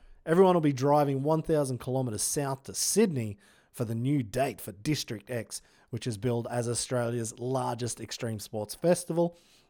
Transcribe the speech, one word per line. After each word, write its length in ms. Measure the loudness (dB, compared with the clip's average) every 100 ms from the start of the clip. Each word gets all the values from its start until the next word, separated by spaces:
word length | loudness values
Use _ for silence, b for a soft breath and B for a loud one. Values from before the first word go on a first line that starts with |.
| b b 0
everyone 300 | 6 8 8
will 60 |
be 120 | 4
driving 500 | 2 4 4 4 2
one 200 | 2 0
thousand 360 | 2 0 0 -2
kilometres 440 | -4 -2 -2 -2
south 400 | -2 -2 -2 -4
to 100 | -8
Sydney 640 | -4 0 4 4 2 -4 -8 b b b
for 140 | -8 -4
the 100 | -2
new 260 | 0 0
date 360 | 0 -2 -2 -4
for 140 | -12
District 560 | -8 -4 -4 -4 -10 -8
X, 320 | -8 -8 -12 b b b
which 160 | -8 -6
is 100 | -2
billed 300 | 0 0 -2
as 160 | -2 -2
Australia's 680 | -2 -2 -2 -2 -2 -6 -6
largest 600 | -4 -2 -2 -4 -6 -6
extreme 380 | -10 -8 -6 -6
sports 360 | -8 -8 -8 -2
festival. 600 | 2 2 0 0 0 b b b b